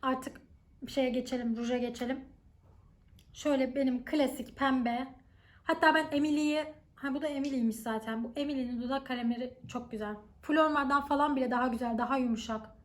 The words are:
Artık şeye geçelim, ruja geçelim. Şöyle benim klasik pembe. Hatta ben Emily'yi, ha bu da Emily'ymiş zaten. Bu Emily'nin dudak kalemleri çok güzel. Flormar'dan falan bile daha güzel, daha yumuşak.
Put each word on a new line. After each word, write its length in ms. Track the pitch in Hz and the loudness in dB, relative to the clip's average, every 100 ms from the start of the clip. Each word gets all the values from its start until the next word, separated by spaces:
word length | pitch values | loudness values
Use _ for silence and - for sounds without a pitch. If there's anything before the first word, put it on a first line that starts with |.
Artık 380 | 269 262 - - - - - - 269 | 0 -2 -4 -14 -20 -20 -20 -16 -4
şeye 200 | - 254 | 0 2
geçelim, 460 | 247 247 254 233 226 | 2 -2 -2 -2 -2
ruja 220 | 240 247 | 0 0
geçelim. 460 | 240 240 247 269 - - - - - - - - - - - | -2 -4 -4 -4 -6 -20 -20 -20 -20 -20 -20 -20 -20 -20 -20
Şöyle 420 | - 302 277 262 | -6 0 2 2
benim 300 | 269 262 247 | 2 0 0
klasik 520 | - 311 269 - - - | -2 2 2 0 -12 -2
pembe. 500 | 269 262 233 240 262 - - - - - | 2 2 0 -2 -6 -12 -20 -20 -20 -12
Hatta 300 | - 320 320 | -4 6 6
ben 120 | 320 302 | 6 2
Emily'yi, 520 | 285 302 294 302 302 311 302 - - | 0 2 2 2 0 -4 -12 -20 -8
ha 180 | 285 | -4
bu 80 | 277 | -2
da 40 | 302 | -2
Emily'ymiş 500 | 277 285 269 226 214 | -2 -2 0 0 -2
zaten. 480 | 233 220 220 226 | -4 -6 -4 -6
Bu 80 | 233 - | -6 -4
Emily'nin 460 | 285 277 247 247 | -4 -4 -4 -4
dudak 240 | 247 269 269 | -2 -4 -4
kalemleri 480 | 247 233 240 247 - - | -2 -2 -2 -6 -10 -6
çok 220 | 247 240 | -6 -6
güzel. 240 | 214 208 214 - - | -6 -6 -8 -12 -16
Flormar'dan 640 | - 311 311 302 269 285 277 | 2 4 6 4 4 2 2
falan 300 | 285 294 262 | 2 4 2
bile 140 | 254 | 2
daha 160 | 240 254 | 2 2
güzel, 300 | 226 240 226 | 0 -2 0
daha 180 | 233 269 | 0 2
yumuşak. 540 | 247 220 - 220 - - | 2 0 -2 -8 -8 -20